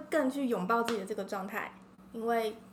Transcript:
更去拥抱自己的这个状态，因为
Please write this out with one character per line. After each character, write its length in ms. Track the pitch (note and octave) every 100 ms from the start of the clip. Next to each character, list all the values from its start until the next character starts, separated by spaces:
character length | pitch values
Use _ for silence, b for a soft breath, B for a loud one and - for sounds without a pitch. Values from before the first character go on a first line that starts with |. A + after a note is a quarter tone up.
| -
更 200 | D#4+ C4
去 200 | C#4 C4
拥 180 | G#3 F#3
抱 160 | A#3
自 100 | A#3
己 60 | A3
的 60 | F#3+
这 100 | G#3
个 80 |
状 240 | G3 G3+ G3
态， 260 | G#3 - - - - -
因 140 | A#3 A3+
为 320 | A#3 A3 G#3+ -